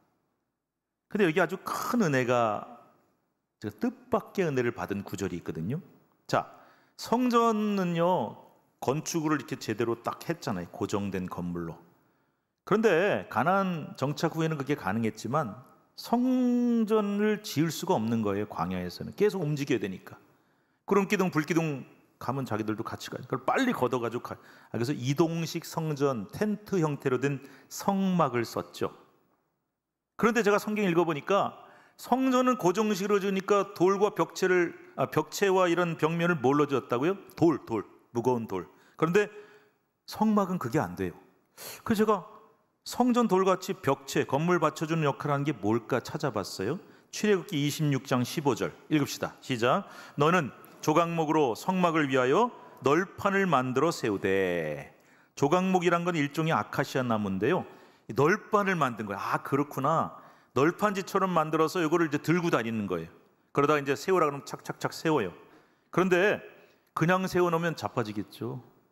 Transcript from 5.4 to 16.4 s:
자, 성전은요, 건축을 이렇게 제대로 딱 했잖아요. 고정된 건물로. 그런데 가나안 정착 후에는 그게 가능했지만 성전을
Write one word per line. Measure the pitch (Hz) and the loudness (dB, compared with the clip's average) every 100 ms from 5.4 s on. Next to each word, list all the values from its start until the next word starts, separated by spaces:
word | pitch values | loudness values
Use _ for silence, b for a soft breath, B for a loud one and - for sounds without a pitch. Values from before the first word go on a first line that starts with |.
| 82 80 85 156 - - _ _ - | -8 -6 -6 -6 -8 -20 _ _ -4
자, | 120 - B B B B - | -2 -2 B B B B -18
성전은요, | - 233 254 233 233 214 214 202 180 170 170 175 107 - - _ _ _ | -4 0 2 4 4 2 0 0 0 0 2 0 -2 -8 -20 _ _ _
건축을 | - 147 - 170 151 | -2 -2 -4 -4 0
이렇게 | 151 - 135 | -2 -2 -8
제대로 | - 107 117 113 | -4 -2 -2 -2
딱 | - - - | -4 -6 -6
했잖아요. | 165 - 92 85 | -6 -6 -6 -8
고정된 | - 101 101 101 92 92 | -6 -4 -2 -4 -4 -6
건물로. | - 87 85 85 82 - _ _ _ _ _ _ _ | -6 -6 -6 -8 -10 -18 _ _ _ _ _ _ _
그런데 | - 214 220 165 196 117 90 | 0 2 6 4 4 0 0
가나안 | 110 147 196 190 170 - - | 0 2 2 0 -4 -8 -4
정착 | 139 147 165 160 | -4 0 -2 0
후에는 | 160 156 | -2 -2
그게 | 131 143 | -2 -2
가능했지만 | 95 107 110 - 110 147 123 110 - _ _ - | -2 -2 -2 -4 -4 -2 -2 -8 -18 _ _ -18
성전을 | - 240 254 254 | -2 0 2 2